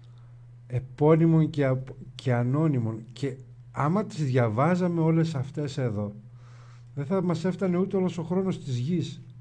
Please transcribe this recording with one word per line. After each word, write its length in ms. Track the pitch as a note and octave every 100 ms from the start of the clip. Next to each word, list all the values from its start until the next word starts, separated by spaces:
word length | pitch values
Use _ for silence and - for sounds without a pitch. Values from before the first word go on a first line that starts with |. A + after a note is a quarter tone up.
| - - - - - - -
επώνυμων 840 | B2 - - D3 D#3+ E3 D#3+ D#3
και 140 | C#3+ C3+
απ-, 220 | C3 C3 - -
και 200 | - C3
ανώνυμων, 720 | A#2+ B2 C#3+ D#3+ C3 A2+ A2 -
και 240 | - C3+ - - - -
άμα 340 | - C#3+ G3
τις 200 | G#3+ D#3
διαβάζαμε 760 | C#3 B2+ A#2 G#2+ D3+ F3+ F3+ E3
όλες 340 | D#3+ D#3+ D#3+
αυτές 440 | - - - D3 C#3
εδώ, 360 | B2 G2+ G#2 - - - - - - - -
δεν 120 | C#3+ C#3
θα 160 | F#3+
μας 220 | F3+ D#3+
έφτανε 320 | F#3 F3+ F#3+ F3
ούτε 200 | F#3+ F#3+
όλος 220 | F#3 E3+
ο 40 |
χρόνος 420 | D#3+ F3+ F#3+ -
της 120 | C#3 A#2+
γης. 440 | C3 F3 - - - -